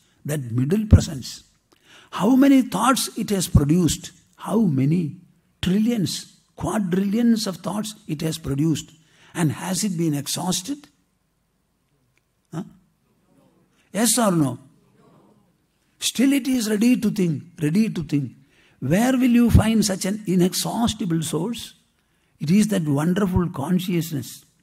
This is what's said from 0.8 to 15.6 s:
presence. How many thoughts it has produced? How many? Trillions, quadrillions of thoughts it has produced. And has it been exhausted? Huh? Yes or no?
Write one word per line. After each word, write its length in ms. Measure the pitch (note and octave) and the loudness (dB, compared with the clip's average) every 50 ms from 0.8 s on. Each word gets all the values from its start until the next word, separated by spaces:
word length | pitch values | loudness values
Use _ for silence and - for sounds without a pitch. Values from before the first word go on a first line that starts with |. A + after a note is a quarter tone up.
| G#3+ | 2
presence. 580 | G#3+ - - - - D#3 C3+ - - - - - _ _ _ _ _ _ _ _ _ - - - _ | 4 4 4 4 2 -8 -12 -12 -14 -16 -18 -20 _ _ _ _ _ _ _ _ _ -20 -20 -20 _
How 260 | - - E3+ G#3+ C4+ | -6 -2 2 4 4
many 260 | B3+ C#4 C#4 C#4 C4+ B3 | 6 6 6 6 6 4
thoughts 540 | - - F3+ A3 B3 C4+ - - - - | 2 -2 0 2 2 2 0 -2 -6 -6
it 140 | - G#3+ E3 | -8 -6 -4
has 180 | G#3 F#3+ E3+ - | -2 -2 0 2
produced? 640 | - - D3 C#3 D#3 F3+ F3+ C#3+ - - - - - _ _ _ _ | 2 2 4 4 2 2 2 2 0 -4 -8 -14 -20 _ _ _ _
How 240 | - - - F3+ A3+ | -16 -8 -2 0 0
many? 560 | A3+ F3+ C#3 C3 C3 C#3+ D#3+ F#3 E3+ C#3+ - - - _ _ _ _ _ _ _ - | 2 2 2 2 2 2 2 0 -2 -4 -8 -12 -18 _ _ _ _ _ _ _ -2
Trillions, 720 | F3 F3+ G#3 G#3+ A3 A#3+ A3+ F3 - - - - - - _ _ _ _ | 0 0 2 2 0 0 0 -2 -4 -4 -8 -12 -16 -20 _ _ _ _
quadrillions 920 | - - D#4 F4+ A3+ G3 F3 F3 F#3+ G3 G3+ F#3+ A3+ A#3+ A#3 A3+ G#3+ - | -8 -6 -4 -2 -2 -2 -2 0 0 0 0 0 2 2 2 2 2 0
of 100 | G3 F3+ | -4 -6
thoughts 380 | - - F#3 F#3 G#3 G#3+ - - - - | -8 -8 -6 -6 -6 -6 -8 -10 -14 -10
it 140 | - D#3+ D3 E3 | -8 -6 -4 -4
has 160 | D#3+ D#3+ - | -4 -4 -4
produced. 520 | - C#3 C#3 C#3 D3+ E3 D3 B2 - - - _ _ _ _ _ _ - - | -6 -4 -2 0 0 0 0 -2 -4 -10 -18 _ _ _ _ _ _ -10 -4
And 180 | - F3+ D3 A2+ | -2 0 0 -2
has 320 | - F3 F3 F#3+ - - | -2 -6 -6 -4 -2 -2
it 140 | G#3+ F3+ D#3+ | -4 -2 -2
been 160 | E3+ D#3+ D3 | -2 -2 -2
exhausted? 760 | C#3+ C#3 - - - F3 F#3 F3+ - - - C#4+ D4 - - _ _ _ _ _ _ _ _ _ _ _ _ _ _ _ _ _ _ _ _ _ _ _ _ _ _ _ _ _ _ _ _ - | -4 -4 -6 -8 -6 -4 -4 -4 -4 -6 -8 -10 -12 -14 -18 _ _ _ _ _ _ _ _ _ _ _ _ _ _ _ _ _ _ _ _ _ _ _ _ _ _ _ _ _ _ _ _ -12
Huh? 120 | - - - - _ _ _ _ _ _ _ _ _ _ _ _ _ _ _ _ _ _ _ _ _ _ _ - | -12 -12 -12 -16 _ _ _ _ _ _ _ _ _ _ _ _ _ _ _ _ _ _ _ _ _ _ _ -4
Yes 260 | F3+ A#3 A3+ - B3+ | 0 0 0 2 2
or 120 | A#3 G#3 | 2 2
no? 280 | F3+ E3+ D3 C3 B2 - - - _ _ _ _ _ _ _ _ _ _ _ _ _ _ _ _ _ _ | 2 2 2 0 -2 -6 -12 -20 _ _ _ _ _ _ _ _ _ _ _ _ _ _ _ _ _ _